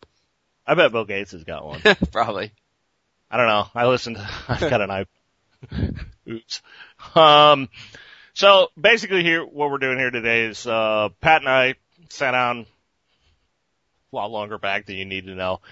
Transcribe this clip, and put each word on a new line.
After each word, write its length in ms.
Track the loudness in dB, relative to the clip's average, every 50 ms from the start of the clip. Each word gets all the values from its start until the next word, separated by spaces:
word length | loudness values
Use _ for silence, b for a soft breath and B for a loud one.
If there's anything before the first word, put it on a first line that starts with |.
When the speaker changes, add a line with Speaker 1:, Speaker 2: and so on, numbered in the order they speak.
| -20 _ _ _ _ _ _ _ _ _ _ _ -4
Speaker 1:
I 80 | -4 0
bet 160 | 2 2 2 2
Bill 120 | -2 -6
Gates 260 | -4 -6 -8 -8 -10 -14
has 120 | -20 -16
got 200 | -14 -14 -14 -12
one. 160 | -14 -12 -2 0 0 0
Speaker 2:
<laughs> 160 | 0 -2 -6 -2
Probably. 380 | -4 -2 -2 -4 -8 -8 -10 _ _ _ _ _ _ _ _ _ _ _ _ _ _ _ -8
Speaker 1:
I 60 | -2
don't 100 | 0 2
know. 200 | 2 2 0 0 -4 -4
I 120 | -2 0
listened. 320 | 0 0 0 -2 -8 -12 -12 -12 -14 -14
<laughs> 140 | -14 -8 -8
I've 120 | -6 -4
got 200 | -2 0 0 0
an 100 | -2 -2
iPod. 1080 | -4 -8 -8 -10 _ _ _ _ _ _ _ _ _ _ -20 -12 -8 -6 -6 -6 -6 -10 -14 -18 -20
<laughs> 160 | _ _ -14
Oops. 340 | -14 -14 _ -14 -16 -16 B B B B B B B B B B B
Um, 540 | 6 8 8 8 8 8 8 6 4 2 -8 B B B B B B B B B B B B B
so 340 | 2 6 6 6 6 4 2 _ 0
basically 420 | 2 2 2 2 0 -2 -2 0 2
here, 220 | 2 0 0 -2
what 260 | -6 -6 -4 -4 -4
we're 80 | -4 -4
doing 200 | -2 -2 -2 -2
here 120 | -2 -2
today 340 | -4 -4 -2 0 0 0 0
is, 220 | -2 -6 -10 -6
uh, 420 | -4 -2 0 0 0 0 0 -2 -2 -4 _
Pat 200 | 2 4 4 4 4
and 60 | 2
I 260 | 2 2 2 0 -2 _ _ _ _ _ _ -20
sat 200 | -10 -6 -4 -2 0
down 340 | 0 0 -2 -4 -6 -10 -18 _ _ _ _ _ _ _ _ _ _ _ _ _ _ _ _ _ _ _ _ _ _ _ _ _ _ _ _ -10
a 40 |
lot 140 | -8 -8 -8
longer 280 | -6 -8 -8 -8 -10 -8
back 280 | -6 -4 -4 -4 -6
than 100 | -8 -12
you 80 | -10 -10
need 220 | -8 -8 -10 -10
to 80 | -10 -10
know 260 | -6 -4 -4 -4 -6 B B